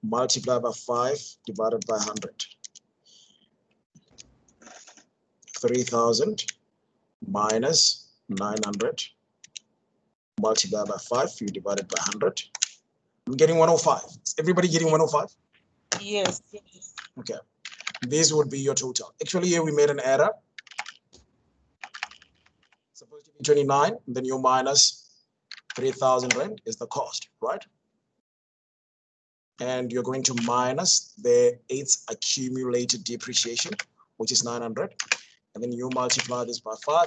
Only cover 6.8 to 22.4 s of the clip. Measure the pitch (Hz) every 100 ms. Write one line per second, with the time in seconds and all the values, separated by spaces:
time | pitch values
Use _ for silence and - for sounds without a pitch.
6.8 | _ _ _ _ - 98 107 113 131 160
7.8 | - - - _ _ 98 104 107 104 104
8.8 | 120 - - _ _ _ - - _ _
9.8 | _ _ _ _ _ - 107 110 95 104
10.8 | 101 101 - 120 160 - 104 95 92 101
11.8 | 92 - - 110 - - - - - -
12.8 | _ _ _ _ - 135 156 165 160 165
13.8 | - 139 - - - - 160 180 180 160
14.8 | 160 156 156 147 156 _ _ _ _ _
15.8 | _ - 202 208 185 180 _ 208 _ -
16.8 | - - - - - 95 - _ - -
17.8 | - - 123 147 160 156 143 139 135 131
18.8 | 131 123 - _ 156 185 180 170 160 147
19.8 | 147 143 127 135 170 - _ - - -
20.8 | - - _ - _ _ _ _ _ _
21.8 | - - - - - _